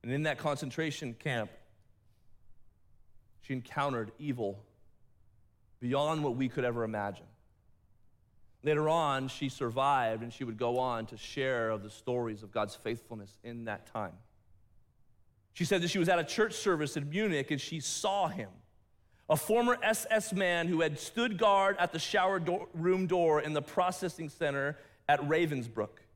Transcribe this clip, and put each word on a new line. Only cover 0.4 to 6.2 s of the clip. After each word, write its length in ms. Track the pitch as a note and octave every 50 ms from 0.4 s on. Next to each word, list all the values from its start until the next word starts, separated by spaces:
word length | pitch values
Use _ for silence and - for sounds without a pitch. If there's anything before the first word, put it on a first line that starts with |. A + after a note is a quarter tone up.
| - D3+ C#3+ C3+ - C3+ - - E3 D#3 C#3 - D3+ B2+ A2+
camp, 360 | - - D#3 B2+ A#2 G#2+ - - - - _ _ _ _ _ _ _ _ _ _ _ _ - - - - - - - - - _ _ _ _ - _ - _ - - _ _ - -
she 120 | - -
encountered 600 | C3+ B2+ A#2 - - D3+ C#3+ C#3+ C3 A#2 A2 G#2 - -
evil 460 | D3 D3 C3 B2 A2 G2 G2 G#2 G#2+ _ _ _ - - - _ - - _ _ _ - _ - _ _ _ _ _ _ - _
beyond 420 | B2 A#2+ C3 C#3 D3 D3+ D#3+ D#3